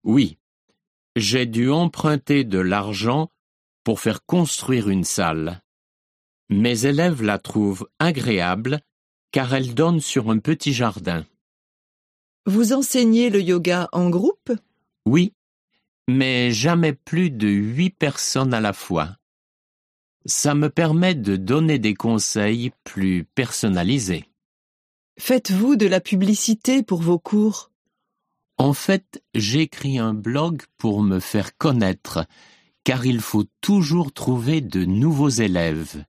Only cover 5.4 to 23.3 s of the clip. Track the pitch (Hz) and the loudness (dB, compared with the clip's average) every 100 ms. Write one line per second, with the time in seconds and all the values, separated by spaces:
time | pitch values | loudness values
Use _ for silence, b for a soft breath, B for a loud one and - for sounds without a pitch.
5.4 | 80 90 _ _ _ _ _ _ _ _ | -6 -8 _ _ _ _ _ _ _ _
6.4 | _ 98 120 117 135 139 175 147 107 101 | _ 2 2 2 0 2 0 0 -2 -2
7.4 | - 110 101 95 - _ 165 143 117 98 | -4 -2 0 -2 -10 _ -2 0 -2 0
8.4 | 87 92 120 143 _ _ _ _ _ 139 | 0 -2 -4 -6 _ _ _ _ _ -2
9.4 | 127 135 127 120 160 170 - 139 110 110 | 0 -2 -2 0 2 2 0 -2 0 0
10.4 | 147 160 147 123 117 98 87 85 78 _ | 0 -2 -2 -2 -2 -2 -6 -6 -8 _
11.4 | _ _ _ _ _ _ _ _ _ _ | _ _ _ _ _ _ _ _ _ _
12.4 | 202 202 226 269 269 262 226 226 240 202 | 0 2 2 2 0 2 4 4 4 2
13.4 | 180 175 175 175 175 175 175 175 262 - | 2 0 0 -2 -2 0 0 2 0 -2
14.4 | - 233 _ _ _ _ 107 151 185 _ | -6 -6 _ _ _ _ 2 2 2 _
15.4 | _ _ _ _ _ _ - 131 131 127 | _ _ _ _ _ _ -2 0 0 2
16.4 | 123 110 143 170 160 139 - 165 180 120 | 0 0 0 2 0 -2 -6 -2 -2 0
17.4 | 104 101 104 127 185 _ 147 - - 135 | 0 2 0 -2 -2 _ -4 -4 -4 -2
18.4 | 131 117 104 95 - 85 76 98 _ _ | 0 0 -2 -4 -4 -4 -4 -10 _ _
19.4 | _ _ _ _ _ _ _ _ - - | _ _ _ _ _ _ _ _ -6 -2
20.4 | 147 147 151 - 165 160 185 156 101 98 | 0 2 0 0 0 2 2 0 -2 -2
21.4 | 92 143 160 143 107 101 120 110 - 110 | 0 0 2 0 -2 -2 -2 -2 -2 -2
22.4 | 104 117 123 _ - 98 95 90 78 | -2 -2 -6 _ -14 -4 -2 -2 -2